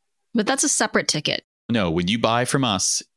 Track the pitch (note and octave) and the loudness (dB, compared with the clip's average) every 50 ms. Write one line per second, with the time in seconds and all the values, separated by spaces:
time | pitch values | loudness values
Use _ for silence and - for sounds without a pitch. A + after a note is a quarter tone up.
0 | _ _ _ _ _ _ - A#3 G3+ A3 C4+ C4+ - C#4+ - - A#3+ G#3+ - G#3 | _ _ _ _ _ _ -2 -2 0 0 0 0 0 0 0 0 -2 0 0 -2
1 | - - - D3+ - - - - - _ _ _ _ - A#2 A2+ F#2+ E2+ D#2+ F2+ | -2 -2 -2 -2 -2 -4 -4 -4 -6 _ _ _ _ -2 0 0 2 2 0 0
2 | F2 F2+ A2 A#2 A#2+ A2 A2+ A#2+ A#2+ - - C#3 C3+ A#2 G2+ F#2+ - - - - | 0 0 0 2 2 2 2 2 0 0 0 0 2 2 0 0 0 -2 -2 -4
3 | - _ _ | -6 _ _